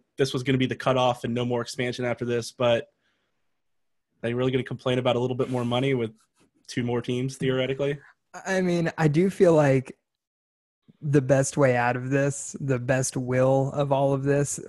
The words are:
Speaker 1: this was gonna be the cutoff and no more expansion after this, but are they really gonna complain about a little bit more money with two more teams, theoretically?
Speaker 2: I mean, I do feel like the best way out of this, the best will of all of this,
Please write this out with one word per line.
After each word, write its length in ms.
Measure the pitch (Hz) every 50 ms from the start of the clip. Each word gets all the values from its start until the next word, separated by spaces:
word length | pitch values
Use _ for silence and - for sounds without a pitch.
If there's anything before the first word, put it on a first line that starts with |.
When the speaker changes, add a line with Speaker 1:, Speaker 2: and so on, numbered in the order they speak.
| _ _ _
Speaker 1:
this 160 | - 139 131 -
was 80 | 135
gonna 160 | 123 139 131
be 80 | 127 131
the 100 | 123 135
cutoff 480 | - - 139 131 127 127 127 120 - -
and 100 | 123 117
no 100 | 120 123
more 160 | 123 123 120
expansion 440 | 117 - - - 123 123 120 - 127
after 200 | 123 117 - 127
this, 260 | 120 120 120 117 -
but 340 | - - 127 120 117 113 -
are 20 | - _ _ _ _ _ _ _ _ _ _ _ _ _ _ _ _ _ _ _ _ _ _ _ _ _ _ -
they 100 | 117 120
really 180 | 123 127 131
gonna 120 | 131 131 123
complain 340 | - 135 - - 131 123
about 180 | 127 123 127 120
a 40 | 120
little 160 | 123 127 127
bit 140 | 120 127 120
more 120 | 131 123 120
money 300 | 120 120 123 135 139 135
with 180 | 123 117 110 107 _ _ _ _ _ _ _ _ _ _
two 160 | - - 135 120
more 180 | 120 120 120 117
teams, 340 | - 123 123 127 135 131
theoretically? 600 | - 131 127 127 131 131 127 135 135 143 143 143 143 - - _ _ _ _ - 175 -
Speaker 2:
I 140 | 185 190 190
mean, 300 | 185 180 175 170 165 165 -
I 100 | - 160
do 220 | 156 143 160 185 196
feel 240 | - - 196 175 165
like 420 | 151 147 139 135 135 127 - - _ _ _ _ _ _ _ _ _ _ _ _ _ _ _ _ _ _ _ _ _
the 200 | - 151 139 147
best 340 | 131 131 143 135 135 - -
way 220 | 156 143 131 123
out 180 | 123 120 120 123
of 140 | 127 123 131
this, 460 | 139 135 139 143 139 - - - - -
the 200 | 151 135 131 120
best 360 | 120 123 131 131 131 - -
will 560 | 135 127 123 127 127 127 131 135 135 135 135 -
of 180 | 147 143 139
all 200 | 139 135 139 139 139
of 100 | 135 135
this, 360 | 139 139 143 143 - - - -